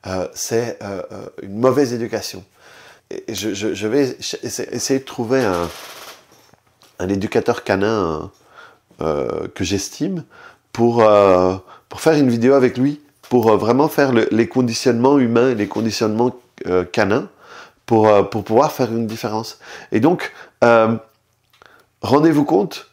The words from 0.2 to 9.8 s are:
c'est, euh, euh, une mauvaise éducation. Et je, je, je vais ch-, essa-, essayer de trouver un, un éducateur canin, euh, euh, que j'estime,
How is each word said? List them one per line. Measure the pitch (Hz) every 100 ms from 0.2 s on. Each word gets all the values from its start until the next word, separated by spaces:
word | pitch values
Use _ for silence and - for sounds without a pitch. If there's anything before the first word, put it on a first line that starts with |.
| 90
c'est, | - - 113 120 -
euh, | 104 98 -
euh, | 98 - -
une | 98 101
mauvaise | 127 135 139
éducation. | 120 113 107 - 92 98 _ - - - - _
Et | - - 101
je, | 104
je, | 98 104
je | 95 107
vais | 131 135 127
ch-, | - -
essa-, | 113 - -
essayer | 120 - 135
de | 131
trouver | - 113 135
un, | 113 90 85 - - - - - _ _ _ _ _ _ _ _
un | 92
éducateur | 98 101 - - 117
canin, | - 98 101 113 87 78 85 _ _ - - _ _ _
euh, | 80
euh, | 73 62 78 85 -
que |
j'estime, | 90 98